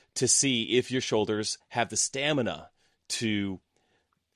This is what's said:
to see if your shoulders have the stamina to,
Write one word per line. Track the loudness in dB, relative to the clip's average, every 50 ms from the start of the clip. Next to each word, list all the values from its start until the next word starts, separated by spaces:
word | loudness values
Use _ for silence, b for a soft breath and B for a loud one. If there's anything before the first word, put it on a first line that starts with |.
| b b b
to | 0 2 4
see | 4 4 4 2 2 0 0 2 2 2
if | 2 2
your | -2 -2
shoulders | 0 0 2 2 2 2 0 -2 -2 -4 -6 -8 _ -6
have | -2 -2 -2 0
the | 0
stamina | -2 -2 -2 -2 -2 -2 0 0 0 0 -2 -4 -8 -12 -20 _ _ _ _ _ _ _ -8
to, | -6 -2 -2 0 0 0 -2 -4 -6 -8 _ _ _ _ _ _ _ _ _ _ _ _ _ _ _